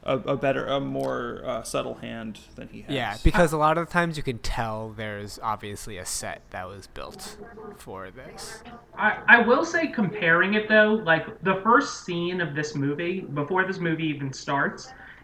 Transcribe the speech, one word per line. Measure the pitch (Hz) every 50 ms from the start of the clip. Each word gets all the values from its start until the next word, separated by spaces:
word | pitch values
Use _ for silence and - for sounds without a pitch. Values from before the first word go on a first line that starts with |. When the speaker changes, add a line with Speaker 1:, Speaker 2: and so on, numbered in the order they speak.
| -
Speaker 1:
a, | - 135 131
a | - 135 139
better, | 131 143 135 135 131 151
a | - 139 139
more, | 139 135 135 135 135 135 131 127 123 120 - - -
uh, | 131 120 117
subtle | - - - 139 127 123 120
hand | - 120 117 113 113 113 113 104 - - - -
than | - 117 -
he | - 110
has. | - - 139
Speaker 2:
Yeah, | 131 120 107 104 - -
because | 160 151 165 175 156 160
a |
lot | 151 151 156 160 165
of | 170
the | -
times | - 175 170 170 160 151
you |
can | - 139 123 113
tell | - - - - 117 113 110 110 110 110
there's | 107 107 110 107 104 101 104 104 - -
obviously | - 113 107 104 - 104 104 - - - 107
a | 90 90
set | - - - - 101 85 - - -
that | - 95 92 92
was | 101 98 95 -
built | - - 67 - - 202 - - - - - - - - - 220 208 -
for | - 131 104 92 95 95
this. | 92 127 131 156 143 - - - - - - - - - - _ - 185
Speaker 3:
I, | 196 - - - -
I | - 240 240
will | 214 220 247 294 339
say, | 330 - 339 330
comparing | - - - 208 160 - - 175 165 165 170 185 196 208
it, | 220 214 -
though, | 220 214 214 214 214 220 160
like, | 165 160 - - - - -
the | - 190 190 190
first | 196 220 240 277 277 - - - -
scene | - 175 170 175 175 180 180
of | 175 151 139
this | 151 147 147 -
movie, | 143 139 143 143 147 170 175 190 190
before | - - 139 147 147 143 185 185 185
this | 180 190 165
movie | 170 165 160 156 160 156
even | 147 135 139 135
starts, | 135 - - - 143 139 147 190 - - - - - - - - - -